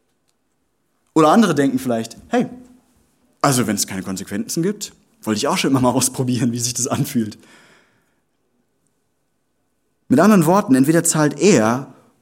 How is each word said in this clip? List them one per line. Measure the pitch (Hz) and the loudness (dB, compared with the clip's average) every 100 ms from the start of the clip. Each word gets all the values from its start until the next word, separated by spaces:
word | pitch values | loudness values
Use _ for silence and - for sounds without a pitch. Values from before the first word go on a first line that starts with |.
| _ _ _ _ _ _ _ _ _ _ _ | _ _ _ _ _ _ _ _ _ _ _
Oder | 160 151 | 2 4
andere | 196 208 143 | 6 4 2
denken | 139 127 | 0 -2
vielleicht, | 127 113 113 - - | -4 -4 -6 -14 -6
"Hey, | 247 - - - _ _ _ _ _ _ _ | -4 -4 -8 -20 _ _ _ _ _ _ _
also | 143 127 104 | -2 0 0
wenn | |
es | 101 - | -4 -6
keine | 95 | -8
Konsequenzen | 92 92 95 101 113 - | -10 -10 -8 -8 -6 -6
gibt, | 180 208 - - _ _ | -4 -6 -12 -18 _ _
wollte | - 107 | -6 -4
ich | 139 | -2
auch | 180 | -2
schon | 147 | 0
immer | 135 | 0
mal | 127 | 2
ausprobieren, | 123 - - 127 123 120 | 0 -2 -2 -4 -2 -2
wie | 120 | -4
sich | 117 | -6
das | - 123 | -6 -4
anfühlt." | 123 139 120 107 - _ _ _ _ _ _ _ _ _ _ _ _ _ _ _ _ _ _ _ _ _ _ _ _ _ _ - | -4 -4 -4 -4 -8 _ _ _ _ _ _ _ _ _ _ _ _ _ _ _ _ _ _ _ _ _ _ _ _ _ _ 0
Mit | 127 | 4
anderen | 196 208 156 | 6 4 4
Worten, | 190 202 | 2 2
entweder | 131 139 165 | 2 4 2
zahlt | 165 156 151 - | 0 0 -2 2
er | 190 147 110 123 139 - _ _ | 2 4 2 -2 -6 -18 _ _